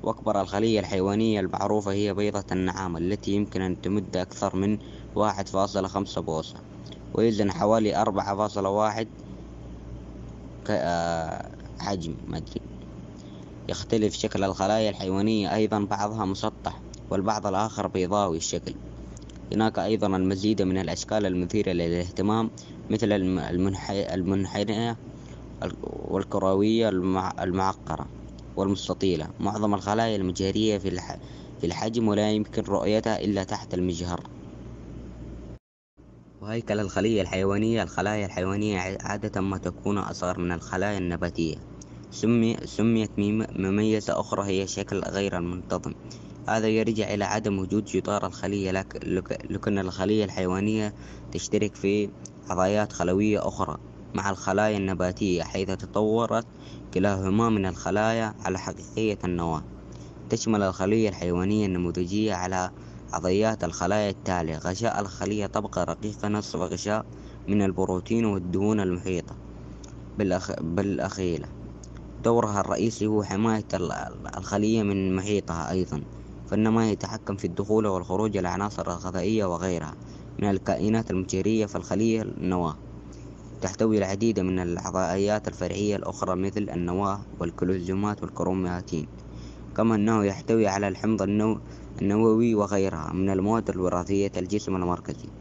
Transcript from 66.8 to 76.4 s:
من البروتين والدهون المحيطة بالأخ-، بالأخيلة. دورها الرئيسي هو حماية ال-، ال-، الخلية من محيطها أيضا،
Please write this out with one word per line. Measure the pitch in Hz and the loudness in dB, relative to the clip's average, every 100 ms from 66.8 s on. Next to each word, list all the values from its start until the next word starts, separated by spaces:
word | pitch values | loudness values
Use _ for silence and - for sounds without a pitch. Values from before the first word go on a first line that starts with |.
| 101 107 117 - - - - | 0 -2 -2 -12 -14 -14 0
من | 104 | 4
البروتين | 98 92 95 92 87 113 113 | 4 2 2 0 2 2 2
والدهون | 98 90 90 101 110 | 0 0 0 2 4
المحيطة | 95 90 92 90 - - - - - - - - - - | 2 0 0 -2 -4 -12 -14 -14 -14 -14 -14 -14 -14 -2
بالأخ-، | 101 90 92 - | 2 2 -2 -4
بالأخيلة. | 82 85 98 98 95 95 90 82 71 - - - - - - - | -2 0 2 2 -2 0 0 0 -4 -10 -14 -14 -14 -14 -14 -2
دورها | - 117 110 101 | 4 6 4 2
الرئيسي | 95 - 113 110 104 | 2 2 2 2 2
هو | 107 | 2
حماية | 101 101 110 110 104 | 2 2 4 2 0
ال-، | 95 87 | -2 -2
ال-، | - - - - - | -2 -6 -8 -10 -8
الخلية | 90 101 107 113 | -2 2 4 4
من | 101 98 95 95 | 4 2 2 2
محيطها | 95 104 95 85 82 | 2 0 0 -4 0
أيضا، | 92 90 76 73 - - - | 0 0 -2 -6 -12 -14 -14